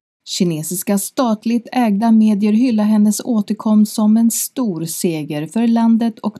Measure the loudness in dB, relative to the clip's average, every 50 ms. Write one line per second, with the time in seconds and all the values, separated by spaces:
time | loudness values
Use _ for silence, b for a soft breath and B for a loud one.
0 | -16 _ _ _ _ -12 -6 -2 -2 -2 -2 -4 -6 -8 -8 -6 -4 -2 -2 -2
1 | -4 -4 -4 -2 -2 -2 -2 -4 -4 -4 -4 -4 -4 -4 -4 -2 0 0 0 0
2 | 2 2 4 4 4 4 2 2 0 0 2 2 2 2 2 0 2 2 2 4
3 | 2 2 0 -2 -4 -2 -2 -2 -2 -2 -6 -4 -2 2 4 4 4 2 0 0
4 | 2 2 4 4 4 2 0 -2 -6 -6 -6 -4 -4 -4 -4 -4 -6 -6 -6 -4
5 | -4 -2 -2 -4 -6 -6 -6 -6 -6 -4 -4 -2 0 2 2 2 4 4 4 2
6 | 2 -2 -4 -6 -8 -8 -8 -4